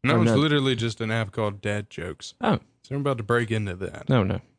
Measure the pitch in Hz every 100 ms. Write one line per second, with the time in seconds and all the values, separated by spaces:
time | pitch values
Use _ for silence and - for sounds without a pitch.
0 | 127 120 113 117 151 147 135 120 117 107
1 | 113 113 104 - 107 101 104 104 104 -
2 | 92 - - - - - _ _ - 139
3 | 139 127 107 120 113 110 104 90 95 -
4 | - 131 95 92 -